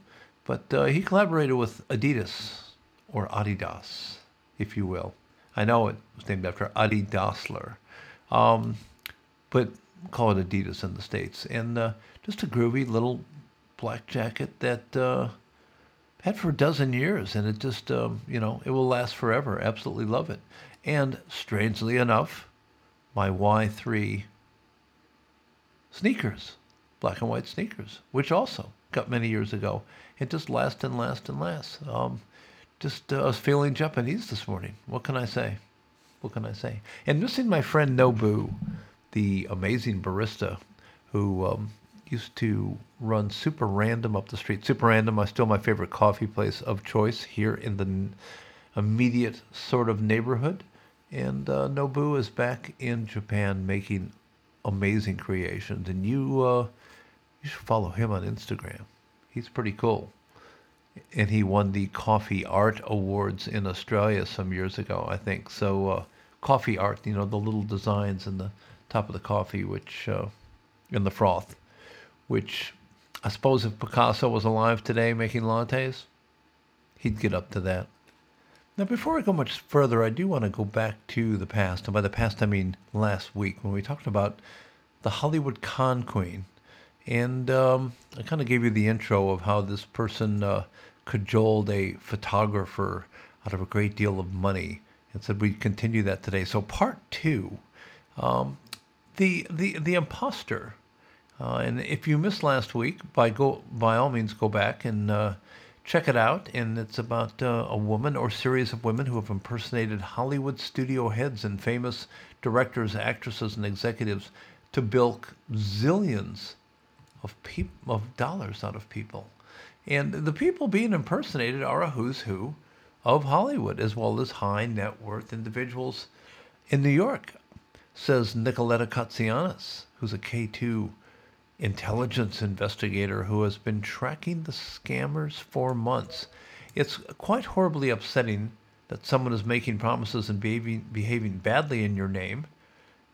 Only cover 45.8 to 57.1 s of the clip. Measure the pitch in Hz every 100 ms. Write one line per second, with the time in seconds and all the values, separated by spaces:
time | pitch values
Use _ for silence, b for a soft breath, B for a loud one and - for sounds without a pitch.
45.8 | 95 - 107 101 107 104 104 - 123 101
46.8 | - 113 107 110 - - 107 - 113 98
47.8 | 98 95 98 - B B B B B -
48.8 | 104 113 123 120 113 - - - - 127
49.8 | 117 104 107 113 117 120 143 190 - b
50.8 | b b - 135 127 135 139 135 135 139
51.8 | 139 135 147 143 110 - 123 117 - -
52.8 | 127 120 107 110 104 104 98 95 95 98
53.8 | 98 98 92 - _ _ _ _ - 98
54.8 | 98 107 98 90 - 92 87 95 - 95
55.8 | 90 92 98 135 135 135 127 123 120 B
56.8 | B B B